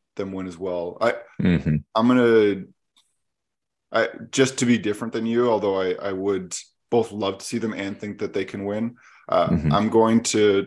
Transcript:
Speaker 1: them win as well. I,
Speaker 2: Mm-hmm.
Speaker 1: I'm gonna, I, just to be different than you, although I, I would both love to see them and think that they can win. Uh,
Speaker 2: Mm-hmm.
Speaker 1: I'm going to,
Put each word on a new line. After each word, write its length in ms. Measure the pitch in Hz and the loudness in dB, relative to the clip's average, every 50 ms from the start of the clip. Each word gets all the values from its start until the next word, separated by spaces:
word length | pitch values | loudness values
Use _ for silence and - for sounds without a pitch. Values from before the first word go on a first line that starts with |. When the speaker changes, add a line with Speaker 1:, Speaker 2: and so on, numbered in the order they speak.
| _ _ _ | _ _ _
Speaker 1:
them 160 | - 101 95 | -10 -10 -8
win 160 | 95 95 92 92 | -8 -10 -10 -12
as 100 | 85 82 | -10 -10
well. 400 | 92 92 90 87 85 90 - - | -8 -6 -6 -6 -6 -8 -6 -2
I, 140 | 107 120 - - - - _ - | -2 -2 -2 -2 -8 -14 _ -2
Speaker 2:
Mm-hmm. 360 | - 92 87 76 67 80 76 76 - _ - | 0 2 2 2 2 0 -2 -2 -2 _ -2
Speaker 1:
I'm 120 | 110 113 123 | 0 2 4
gonna, 560 | 127 127 120 117 113 113 104 104 98 95 92 - _ _ _ _ _ _ _ _ _ _ _ _ _ _ _ _ _ _ _ _ _ _ _ _ | 4 4 6 6 6 6 6 4 2 -2 -6 -12 _ _ _ _ _ _ _ _ _ _ _ _ _ _ _ _ _ _ _ _ _ _ _ _
I, 180 | - 113 117 - - - 113 - | -2 0 0 -2 -4 -8 -14 -4
just 280 | - - 135 127 - - | 0 2 2 2 2 0
to 60 | 127 | 0
be 120 | 120 120 107 | 2 2 2
different 360 | 92 104 104 - 120 113 113 | 2 -2 -4 -4 -6 -8 -6
than 120 | 113 113 | -4 -4
you, 240 | 113 113 120 123 123 | -2 0 0 2 2
although 320 | 110 104 101 101 95 95 | 2 0 0 0 0 0
I, 120 | 92 92 90 | 0 -2 -2
I 180 | - - 101 | -4 -4 -6
would 440 | 95 95 95 101 98 95 92 87 - - - _ _ _ _ _ | -6 -4 -2 -2 -2 -2 -4 -8 -12 -14 -14 _ _ _ _ _
both 220 | - 120 107 - | 0 0 0 0
love 260 | 101 104 104 98 - - | -2 -4 -4 -4 -4 -6
to 80 | - | -8
see 120 | - - 117 | -8 -6 -4
them 160 | 107 113 104 | -4 -4 -6
and 240 | - 98 98 98 - | -6 -8 -8 -8 -10
think 220 | - 104 98 - | -10 -12 -8 -8
that 140 | 110 92 - | -8 -6 -4
they 120 | 101 95 | -4 -6
can 200 | - - 101 98 | -6 -6 -8 -6
win. 300 | 101 104 107 113 117 - - _ - - _ _ - | -6 -4 -4 -4 -6 -6 -10 _ -20 -20 _ _ -2
Uh, 180 | - 90 85 - | 0 2 2 2
Speaker 2:
Mm-hmm. 240 | 87 80 78 78 | 2 0 2 2
Speaker 1:
I'm 180 | 73 101 107 110 | 2 2 2 2
going 320 | - 113 110 113 113 117 117 | 4 4 4 6 4 4 2
to, 420 | - - 107 104 104 98 98 98 | 2 2 2 4 4 4 2 0